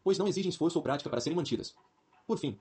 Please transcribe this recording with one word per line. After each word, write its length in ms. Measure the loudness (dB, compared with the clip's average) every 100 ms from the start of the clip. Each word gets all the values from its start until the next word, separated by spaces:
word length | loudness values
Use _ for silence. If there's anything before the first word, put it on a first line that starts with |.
pois 140 | 0 2
não 100 | 2
exigem 220 | 2 0
esforço 280 | 2 2 2
ou 40 |
prática 280 | 0 -2 -2
para 100 | -2
serem 160 | 0 -2
mantidas. 380 | 0 -2 -4 -14 _ _ _ _ -6
Por 80 | -4
fim, 200 | -4 -6